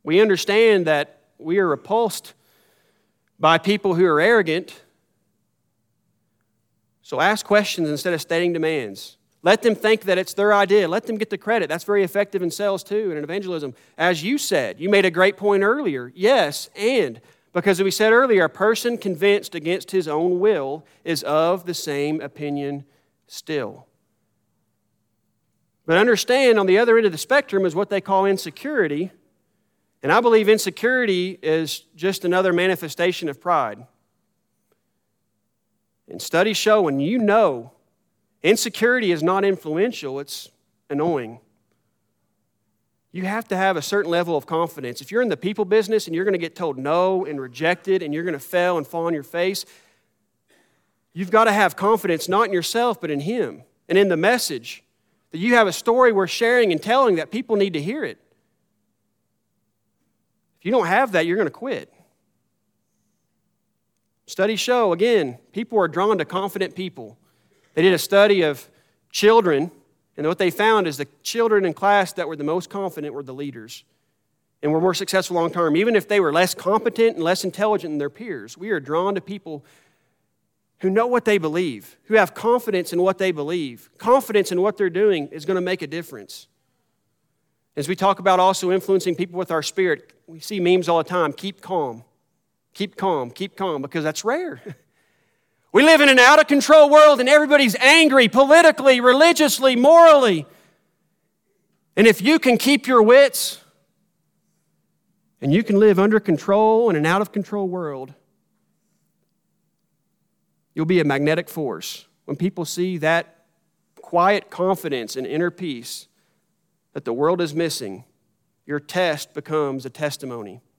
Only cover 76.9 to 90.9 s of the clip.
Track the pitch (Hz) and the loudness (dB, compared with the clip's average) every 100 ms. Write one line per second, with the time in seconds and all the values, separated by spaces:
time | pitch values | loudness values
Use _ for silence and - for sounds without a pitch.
76.9 | - 226 165 160 185 180 165 214 208 165 | 0 0 0 -4 -2 -6 -4 -2 -2 -4
77.9 | 147 143 - 233 143 104 - 202 180 135 | -6 -8 -10 -14 -14 -14 -16 -6 -6 -4
78.9 | 160 190 196 - 196 165 147 _ _ _ | -4 -2 -4 -8 -16 -14 -18 _ _ _
79.9 | _ _ _ _ _ _ _ _ _ 190 | _ _ _ _ _ _ _ _ _ -2
80.9 | 196 240 247 233 208 156 160 180 110 - | 0 0 0 0 0 -2 -4 -4 -8 -16
81.9 | _ _ 214 180 - 220 240 220 185 175 | _ _ 2 2 -2 -2 -2 0 -4 -4
82.9 | 175 185 190 190 160 147 180 143 117 _ | -2 -2 0 -4 -4 -6 -6 -8 -12 _
83.9 | _ 208 269 - 208 190 180 196 - 190 | _ 2 2 2 -2 0 -2 -2 -2 -4
84.9 | 170 208 175 143 156 151 185 180 190 151 | 0 0 0 -4 -10 -6 -4 -4 -6 -8
85.9 | 160 165 127 98 - _ _ _ _ _ | -12 -12 -18 -18 -20 _ _ _ _ _
86.9 | _ _ _ _ _ _ _ _ - 143 | _ _ _ _ _ _ _ _ -10 -6
87.9 | 185 196 190 190 185 185 185 180 185 185 | -2 0 0 2 4 2 0 -2 -2 0
88.9 | 190 180 170 180 175 180 165 143 - 185 | -2 -2 -6 -6 -8 -4 -4 -4 -2 -2
89.9 | 147 _ _ - 165 - 208 175 185 170 | -2 _ _ -20 -18 -10 -4 0 0 0